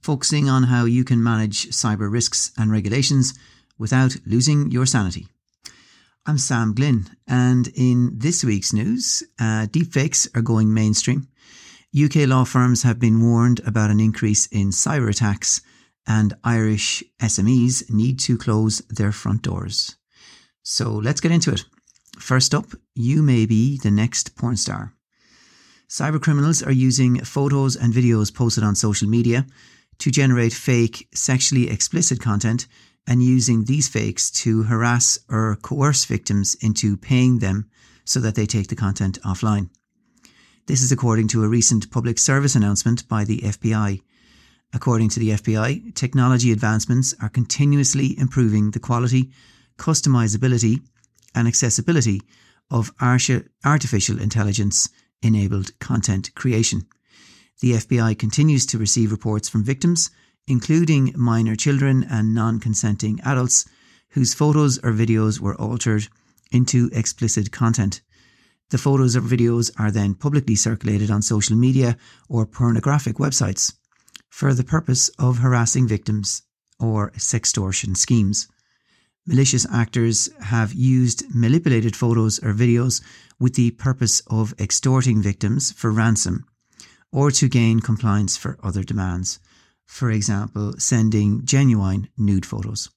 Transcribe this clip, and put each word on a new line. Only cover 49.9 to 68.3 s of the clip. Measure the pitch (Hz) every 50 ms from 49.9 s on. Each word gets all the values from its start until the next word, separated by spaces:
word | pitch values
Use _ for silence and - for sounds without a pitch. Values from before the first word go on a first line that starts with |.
| 160 151 - 143 135 123 117 107 101 107 123 131 127 117 107 113 113 135 - _ _ _ _ _ _ _ _ _ _
and | - 117 113
accessibility | 120 - - 120 110 - 113 - 170 160 117 113 101 98 - _ _ _ _ _ _ _ _ _
of | - 120 110 - - _
arti-, | - 123 123 127 127 - 131 120 - - _ _ -
artificial | 139 147 151 - - - 104 - - 104 -
intelligence | 101 104 - 113 101 101 98 107 104 101 95 - - - _ _ _ _ _ _
enabled | - 113 110 107 101 95 95 98 95 - - _
content | - - - 110 98 - 101 95 92 - _
creation. | - - 131 120 110 117 - - 101 78 _ _ _ _ _ _ _ - - - _ _ _ _ _
The | - 123 120
F | 113 113 _
B | - 120
I | 113 113 110
continues | - - 107 - - 147 156 151 131 123 -
to | - 113
receive | 110 101 - - 113 107
reports | 110 104 - 110 107 107 - -
from | - 107 104
victims, | 117 135 131 - 170 175 165 - - _ _ _ _ _ _ _ -
including | 139 120 - - 156 160 175 160 160 143 135 127 -
minor | - 120 120 113 113 113 110 110 110
children | - 147 139 139 135 139 135 131 - -
and | - 110 110 110 110
non-consenting | 117 110 113 117 113 107 113 107 - - 110 104 101 - 107 107 - -
adults, | 127 135 127 123 123 - - - - _ _ _ _ _ _ _ _
whose | _ 143 131 120 -
photos | - 151 151 147 151 151 143 127 131
or | - 123 113
videos | 107 117 110 113 110 110 110 107 -
were | - 101 101 -
altered | 110 107 123 117 - 117 110 107 107 - _ _ _ _ _ _ _ _ -
into | 123 127 127 - 127 120 - -
explicit | 110 110 - - - 123 110 - - 104 101
content. | - - 120 113 117 - 104 101 101 - _ _ _ _ _ _